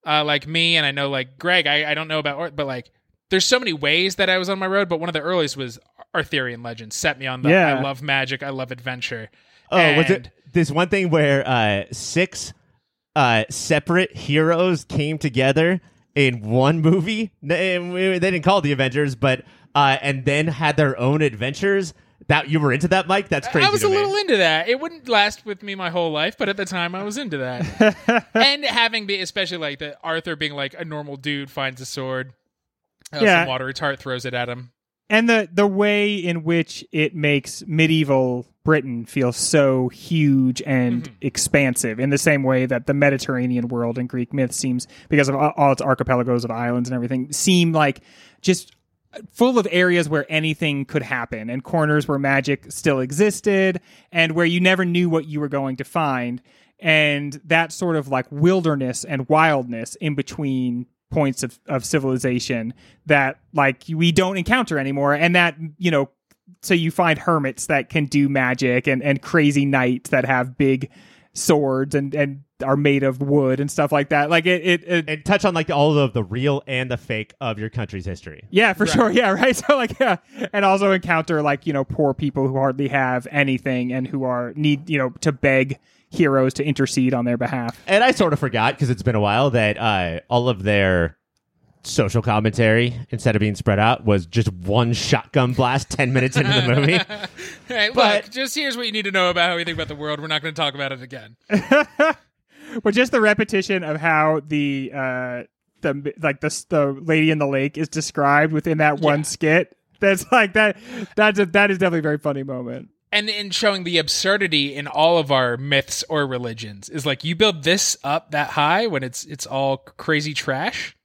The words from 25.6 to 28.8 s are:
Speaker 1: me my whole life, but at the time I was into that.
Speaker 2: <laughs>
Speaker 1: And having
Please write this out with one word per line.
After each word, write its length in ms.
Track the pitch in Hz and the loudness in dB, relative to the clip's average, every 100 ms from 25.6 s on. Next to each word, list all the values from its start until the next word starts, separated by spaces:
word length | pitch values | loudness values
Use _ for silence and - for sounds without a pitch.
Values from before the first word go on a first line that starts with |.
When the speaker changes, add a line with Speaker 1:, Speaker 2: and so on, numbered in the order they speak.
Speaker 1:
me 120 | 208 | -10
my 160 | 196 180 | -8 -4
whole 200 | 175 165 | -2 -2
life, 260 | 151 165 - | -2 -4 -2
but 100 | 202 | -4
at 80 | 202 | -4
the 80 | |
time 300 | 190 185 170 | -4 -4 -6
I 80 | 185 | -6
was 160 | 208 214 | -8 -8
into 200 | 262 147 | -8 -6
that. 880 | 127 123 151 - 214 - - 233 - | -6 -6 -8 2 2 2 0 0 0
Speaker 2:
<laughs> 40 | |
Speaker 1:
And 300 | 226 262 285 | 2 2 2
having 420 | 285 214 | -2 0